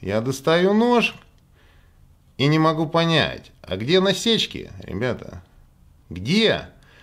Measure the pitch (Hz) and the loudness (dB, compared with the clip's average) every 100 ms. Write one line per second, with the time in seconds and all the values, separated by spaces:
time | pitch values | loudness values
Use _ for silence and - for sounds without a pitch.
0 | 92 107 123 131 - 165 185 208 240 240 | -4 -2 -2 -2 0 2 4 4 4 2
1 | - - - _ _ _ _ _ _ _ | 0 -4 -20 _ _ _ _ _ _ _
2 | - _ _ - 139 156 160 156 156 170 | -20 _ _ -2 2 4 2 0 -2 0
3 | 165 160 82 62 - - - 95 117 185 | 2 2 0 -4 -16 -18 -8 -6 0 2
4 | 196 185 233 226 - - - 98 - 95 | 2 0 0 0 -2 -8 -14 -14 -10 -4
5 | 123 98 - 87 - - - _ - - | -4 -4 -10 -18 -20 -20 -20 _ -20 -20
6 | - 87 107 202 214 92 - - - - | -16 -8 -2 2 2 0 -4 -18 -20 -20